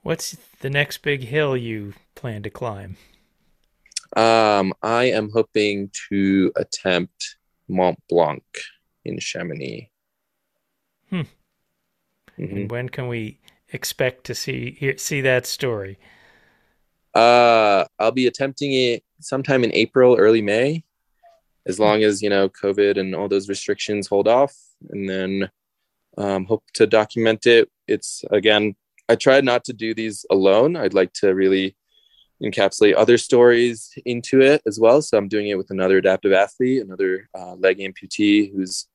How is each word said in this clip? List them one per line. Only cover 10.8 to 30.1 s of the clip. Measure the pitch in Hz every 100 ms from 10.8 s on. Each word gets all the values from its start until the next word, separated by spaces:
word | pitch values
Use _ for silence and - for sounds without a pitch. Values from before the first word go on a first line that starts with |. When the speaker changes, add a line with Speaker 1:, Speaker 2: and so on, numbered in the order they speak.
| _ _ _
Speaker 1:
Hmm. | 185 147 _ _ _ _ _ _ _ _ _ _ -
Speaker 2:
Mm-hmm. | - 101
Speaker 1:
And | 101
when | 120 127
can | - 123
we | 120 110 - _ _ _
expect | - - - 147 -
to | -
see, | 120 - 131 120
hear, | - 139 135
see | - 147
that | 131 127 -
story? | - 135 110 98 98 _ _ _ _ _ _ _ _ _ _ _
Speaker 2:
Uh, | - 117 120 120 113 107 98 87 _
I'll | 110
be | 123 127
attempting | - 135 135 143
it | 135 123 117 _ _
sometime | - 135 135 135
in | 120
April, | - - 135 127 123
early | 104 113
May, | 104 107 135 160 - _ _ _ _ _ _ _ -
as | 95
long | 107 107
as, | 107 101
you | 104
know, | 101 98
covid | - 101 101 101 101
and | 95
all | 87 101
those | 98 98
restrictions | 98 - 101 - 104 98
hold | 101 101
off, | 123 139 - _ _ -
and | 104 98
then, | 95 95 98 95 _ _ _ _ _ _ -
um, | 101 98 92
hope | 107 _
to | - 107
document | 110 107 117 113 110 123
it. | 117 107 _ -
It's, | 107 - - -
again, | 104 104 104 107 98 _ _ -
I | 113
try | - 135
not | 131 120
to | -
do | 113 110
these | 110 113